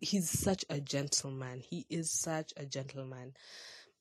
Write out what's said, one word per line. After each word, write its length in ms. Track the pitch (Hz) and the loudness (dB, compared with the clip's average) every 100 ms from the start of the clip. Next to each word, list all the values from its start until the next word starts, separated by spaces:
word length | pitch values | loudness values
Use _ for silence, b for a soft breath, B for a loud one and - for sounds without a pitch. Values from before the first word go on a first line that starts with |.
he's 280 | - 202 165 | 2 4 4
such 340 | - 202 185 - | 4 4 4 2
a 100 | 147 | -2
gentleman. 800 | 139 139 143 - 143 135 127 127 | 0 0 4 2 2 -2 -4 -6
He 260 | - 170 - | -6 -6 -2
is 200 | 165 156 | 0 0
such 440 | - 165 160 156 - | 0 2 0 -2 -6
a 100 | 143 | -4
gentleman. 680 | 135 135 135 131 131 127 127 B B B B B B | -4 -4 -6 -6 -8 -10 -14 B B B B B B